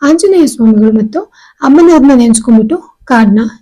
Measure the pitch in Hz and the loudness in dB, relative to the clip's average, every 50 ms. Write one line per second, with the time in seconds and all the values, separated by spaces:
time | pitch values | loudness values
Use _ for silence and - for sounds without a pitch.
0 | 285 285 311 339 - 392 381 359 311 247 - - 226 220 220 208 214 220 220 220 | -2 -2 -2 0 0 0 0 0 0 -2 -2 -2 -2 0 0 2 0 0 0 -2
1 | 214 220 - 320 415 - _ _ _ _ _ _ - 269 277 330 339 339 339 311 | -4 -4 -6 -10 -10 -10 _ _ _ _ _ _ -2 0 2 2 4 4 2 2
2 | 254 277 277 247 240 233 226 226 - 254 226 220 220 220 330 370 - _ _ _ | 2 2 2 2 2 0 0 -2 0 0 0 0 0 0 -4 -8 -8 _ _ _
3 | _ - 254 233 226 202 196 214 233 220 - - | _ -4 -2 0 0 0 0 -2 -2 -6 -10 -16